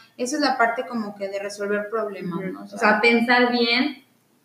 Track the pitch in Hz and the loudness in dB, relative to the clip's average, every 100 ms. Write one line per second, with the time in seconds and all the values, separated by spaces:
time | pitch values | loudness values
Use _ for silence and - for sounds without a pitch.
0 | - - 247 294 277 247 233 233 254 233 | -16 -8 -4 0 0 2 2 0 -6 -6
1 | 208 202 196 196 196 208 202 208 208 226 | -6 -8 -8 -6 -8 -6 -4 -4 -4 -4
2 | 208 185 175 180 180 - - 208 214 214 | -4 -6 -8 -6 -6 -10 -12 0 2 4
3 | 233 233 240 247 247 240 233 247 302 - | 4 4 4 4 4 2 2 2 0 -4
4 | _ _ _ _ | _ _ _ _